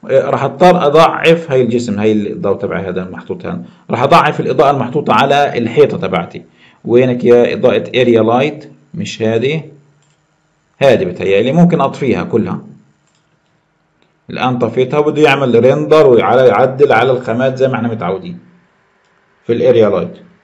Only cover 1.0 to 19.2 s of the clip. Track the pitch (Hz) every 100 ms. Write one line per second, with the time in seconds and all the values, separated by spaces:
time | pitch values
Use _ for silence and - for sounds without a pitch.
1 | 160 - 160 165 170 131 123 120 120 101
2 | 107 107 104 98 101 95 101 87 95 90
3 | 92 90 - 90 95 87 - _ _ -
4 | - 165 143 147 139 131 143 139 127 151
5 | - 107 139 143 143 - 113 147 143 101
6 | 92 104 175 - - _ _ _ - 117
7 | 127 123 120 120 110 73 123 107 90 -
8 | 120 113 110 120 151 151 - - _ -
9 | 104 - 110 113 127 156 143 - _ _
10 | _ _ _ _ _ _ _ _ 135 110
11 | 90 87 92 98 123 156 175 160 135 -
12 | 135 95 90 117 92 - - - _ _
13 | _ _ _ _ _ _ _ _ _ _
14 | _ _ _ - 127 123 117 120 127 147
15 | 147 143 147 139 135 117 120 143 151 156
16 | 147 117 95 120 127 104 131 135 135 113
17 | 127 123 - 117 131 127 131 120 117 113
18 | 87 95 87 87 _ _ _ _ _ _
19 | _ _